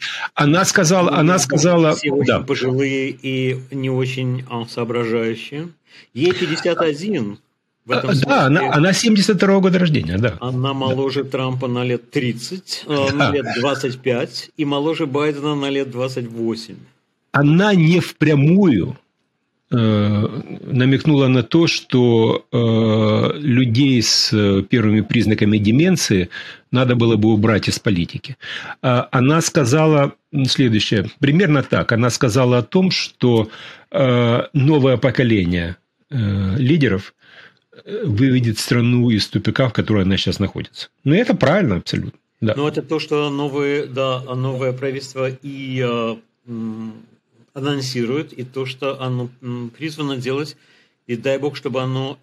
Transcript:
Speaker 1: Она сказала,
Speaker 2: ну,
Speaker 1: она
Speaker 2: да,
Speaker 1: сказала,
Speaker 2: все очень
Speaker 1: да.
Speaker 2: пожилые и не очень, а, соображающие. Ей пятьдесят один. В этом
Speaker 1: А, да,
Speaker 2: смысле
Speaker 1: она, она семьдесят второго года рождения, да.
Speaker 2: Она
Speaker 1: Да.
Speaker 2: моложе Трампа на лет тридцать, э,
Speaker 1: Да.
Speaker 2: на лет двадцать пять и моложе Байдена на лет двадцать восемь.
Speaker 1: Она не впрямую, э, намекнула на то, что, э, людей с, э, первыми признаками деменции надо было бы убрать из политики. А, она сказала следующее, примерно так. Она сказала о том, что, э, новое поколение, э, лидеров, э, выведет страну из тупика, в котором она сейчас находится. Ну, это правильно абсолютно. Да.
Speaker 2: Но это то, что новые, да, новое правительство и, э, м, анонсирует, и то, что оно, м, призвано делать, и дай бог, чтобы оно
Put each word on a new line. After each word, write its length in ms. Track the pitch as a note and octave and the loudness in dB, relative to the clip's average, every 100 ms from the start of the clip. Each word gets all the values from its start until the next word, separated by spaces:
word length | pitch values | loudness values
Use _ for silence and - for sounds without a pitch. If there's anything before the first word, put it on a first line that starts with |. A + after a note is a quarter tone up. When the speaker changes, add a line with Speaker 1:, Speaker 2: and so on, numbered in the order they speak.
| - - - - | -10 -10 -8 0
Speaker 1:
Она 300 | D3 E3 F#3 | 2 2 2
сказала, 460 | - D#3+ F#3 F3 | 2 2 2 2
Speaker 2:
ну, 60 | D3 | 2
Speaker 1:
она 160 | D#3 | 4
Speaker 2:
да, 60 | F#3 | 2
Speaker 1:
сказала, 560 | - D3+ E3 F3 D#3 D#3 | 0 0 2 4 4 2
Speaker 2:
все 160 | D3 | -2
очень 140 | C#3 B2+ | 0 2
Speaker 1:
да. 120 | G#2 | 0
Speaker 2:
пожилые 680 | B2+ C3+ B2+ B2+ C#3 C3+ C3+ C3 | 0 -4 -2 0 0 -2 -4 -6
и 360 | C3+ C3 B2+ B2+ C3 | -6 -4 -2 -4 -8
не 180 | C#3 C3 | -6 -4
очень, 540 | B2+ C3 B2+ C3 B2+ B2+ | -2 -4 -4 -4 -6 -6
а, 160 | A#2+ A2+ | -10 -8
соображающие. 1000 | - A#2 A#2+ A#2 A2+ A2+ A2+ - C#3+ E3+ - _ - - | -6 -4 -2 -2 -2 -2 -6 -10 -12 -12 -16 _ -20 -16
Ей 200 | A#2+ E3+ | -2 -2
пятьдесят 460 | F3+ F3 D#3+ F3+ E3+ | 0 -2 -2 -2 0
один. 560 | E3 D3 G3 F#3 G#2 G2+ _ _ _ _ - | -2 -2 -4 -4 -4 -8 _ _ _ _ -6
В 60 | |
этом 180 | - - | -2 0
Speaker 1:
А, 40 | |
да, 60 | C#3+ | 0
Speaker 2:
смысле 140 | - | 2
Speaker 1:
она, 400 | C4+ C3+ D3+ C3 | 2 4 2 2
она 200 | C#3+ F3 | 2 2
семьдесят 440 | F#3+ A#3 G#3+ F#3+ F#3+ | 2 2 4 4 2
второго 240 | G3 G3 | 4 4
года 180 | F#3 F3+ | 4 2
рождения, 380 | F3 C3+ D#2 F#2 | 2 0 -2 -2
да. 200 | A2+ - | -2 -2
Speaker 2:
Она 280 | B2 B2+ C3 | -6 -4 -4
Speaker 1:
Да. 40 | |
Speaker 2:
моложе 500 | C3+ C3 C3 C3+ C3+ | -2 -2 -2 -2 -4
Трампа 440 | C3 C3+ C3 C3 C3 | -4 -4 -4 -4 -4
на 160 | B2 B2 | -4 -2
лет 260 | A#2+ - | -4 -4
тридцать, 720 | D3 B2+ A2+ - F#3 - - - | -4 -4 -4 -8 -12 -12 -12 -6
э, 200 | D3 C3+ | -2 0
Speaker 1:
Да. 60 | C#3+ | 2
Speaker 2:
на 160 | C#3 | 0
лет 140 | C#3 B2+ A#2+ | 0 -4 -4
двадцать 400 | C3+ C3 C3+ A#2+ | -2 -2 -6 -6
пять 500 | C3 A#2+ D#3+ - - - | -4 -2 -4 -10 -14 -6
и 80 | D3 | -4
моложе 400 | C#3+ D3 D#3+ D#3 | -2 -2 -4 -4
Байдена 500 | C#3 D3+ C#3+ D3 D3 | -2 -2 -2 -4 -4
на 140 | C#3 | -2
лет 200 | C#3 C3+ | -4 -4
двадцать 360 | A#2+ B2+ B2+ A#2+ | -4 -6 -6 -8
восемь. 480 | A2+ A2+ A2 - F#2 - _ _ _ _ | -6 -6 -6 -10 -18 -20 _ _ _ _
Speaker 1:
Она 420 | C3+ C#3+ E3 G#3 | 2 4 4 4
не 260 | G3 D#3 F3 | 4 4 2
впрямую, 960 | - - D#3 D3 C#3+ F#3 G3 G#2+ D#2+ - _ _ _ _ _ _ _ | 0 -2 2 4 4 4 4 2 -2 -8 _ _ _ _ _ _ _
э, 560 | A#2+ A2 G#2 G#2 G#2 A2 - - - - | 0 2 2 2 0 -2 -4 -12 -14 -4
намекнула 640 | B2+ B2+ C3+ D#3 C#3+ C3+ | 0 2 2 2 4 4
на 160 | B2+ | 2
то, 240 | A2+ E3 E3 | 2 2 2
что, 800 | - - B2+ B2 A#2 A2 - - | 0 0 2 4 4 2 -2 -4
э, 880 | B2 A#2 A2 A2+ A2 A2 G#2+ A#2 D#3 | -2 0 2 2 2 2 0 0 -2
людей 640 | D3 A#2+ C3 A2+ C#3 B2+ | 0 2 2 2 2 2
с, 300 | - - - | 2 0 0
э, 280 | G#2+ G#2 G2 | 2 2 2
первыми 380 | G2 B2 A2 G#2+ | 2 2 4 2
признаками 560 | G2+ B2 G#2+ G#2+ G#2 G#2+ | 2 0 2 2 2 2
деменции 720 | G#2 A#2+ F3 F3+ - G2 F2 - - - _ | 4 4 4 2 2 0 0 -6 -16 -20 _
надо 240 | B2 C3 B2 | 0 2 2
было 200 | A#2 A2+ | 2 4
бы 120 | G#2+ | 4
убрать 340 | A2 A2 G#2 G2 | 4 4 2 0
из 100 | - | -2
политики. 580 | - F#2 E2+ - - C3+ - - - - | -2 -2 -2 -8 -14 -14 -14 -12 -14 -4
А, 260 | C3+ B2 - | 0 0 0
она 300 | C3 B2+ D#3+ | 2 4 4
сказала 720 | - - B2 D3+ D#3 D3+ C#3 - _ D3 C3+ | 2 0 2 4 4 4 2 -2 _ -2 0
следующее, 640 | - B2+ G#2+ - A2+ A2 - | 2 2 2 0 0 -2 -2
примерно 440 | C3+ D#3 G3 D3 | 2 4 4 2
так. 280 | - G2 E2 | 2 0 0
Она 180 | A2+ A#2+ | 0 0
сказала 480 | - B2 G#2 B2 B2 | 0 0 2 2 2
о 40 | |
том, 280 | A#2 F#3 F#3 | 2 0 2
что, 580 | - - - B2 A2+ G#2 - - - _ | 0 -6 -2 2 2 0 -6 -20 -20 _
э, 500 | - C3 B2 A#2+ A#2 - | 0 2 2 2 2 0
новое 440 | D3 C3 D#3 C3 B2 | 0 4 4 4 2
поколение, 800 | C3 A2+ B2 G#2+ F2 F2+ E2+ F2 _ _ _ | 2 2 2 2 2 -2 -4 -8 _ _ _
э, 440 | C3+ G#2 G2+ F#2+ G#2 | -4 -2 0 -2 0
лидеров, 560 | B2+ E3 B2+ F#2+ - - _ - - _ _ - - | 2 4 2 0 -4 -16 _ -20 -20 _ _ -20 -12
э, 180 | G#3+ G3+ | -6 -2
выведет 520 | G#2 C3+ B2+ A#2 A2 | 2 2 2 2 -2
страну 500 | - B2 A#2 B2 A#2+ | -2 0 2 2 2
из 180 | A2 - | 2 0
тупика, 400 | G#2 G#2 - C3 | -4 -2 0 0
в 60 | |
котором 280 | - F2+ G#2 | -2 0 0
она 120 | F#2+ F#2+ | 2 0
сейчас 220 | - F2 | -2 -2
находится. 480 | G2 - F#2 - - _ | -4 -4 -12 -14 -18 _
Ну, 100 | C3+ | 0
это 220 | E3 A#3+ A3 | 2 2 2
правильно 400 | B2+ F#3+ D#3 F2 | 2 2 2 -2
абсолютно. 420 | - - - - _ _ | -4 -6 -6 -10 _ _
Да. 120 | A2 A#2 | -2 -2
Speaker 2:
Но 120 | D3 | -2
это 120 | D#3 | -4
то, 180 | B2+ D#3 | -4 -4
что 300 | D3+ D3 D3 | -2 -2 -2
новые, 560 | C#3 D3 C#3 C#3+ C#3+ C#3+ | -4 -4 -4 -2 -4 -4
да, 360 | C3 C3+ B2+ C3 B2+ | -4 -2 -4 -4 -4
новое 360 | C3 B2+ C3 | -4 -4 -4
правительство 580 | B2+ C#3 C3 C3+ C3+ C3 C3 | -4 -6 -6 -8 -6 -6 -6
и, 380 | C#3+ C3+ C3+ C3 B2 | -12 -12 -8 -4 -2
э, 300 | A#2 A2+ A2+ - _ A#2+ | -2 -4 -6 -14 _ -14
м, 460 | A#2 A2+ A2 A2 A2+ A2+ _ _ _ _ | -10 -10 -10 -12 -16 -20 _ _ _ _
анонсирует, 800 | C#3+ C#3 C#3+ C3 B2+ A2+ C#3 D#3 - | -8 -4 -4 -4 -4 -4 -4 -6 -12
и 40 | |
то, 220 | B2 C3+ C3 | -12 -10 -10
что 360 | - C#3 C3+ | -6 -6 -6
оно, 280 | C3 B2+ A#2+ - | -6 -6 -6 -10
м, 280 | B2+ B2 A#2+ A#2 | -12 -10 -10 -10
призвано 380 | D#3 D3+ C#3+ C3+ | -10 -6 -6 -4
делать, 380 | B2+ C3+ D3+ - _ _ _ _ - | -4 -4 -6 -12 _ _ _ _ -10
и 80 | A#2 | -6
дай 200 | B2+ C3+ | -2 -2
бог, 160 | C#3+ C3+ | -4 -6
чтобы 260 | C#3 B2+ | -6 -4
оно 360 | C3 C3 C3+ C#3 | -4 -4 -6 -8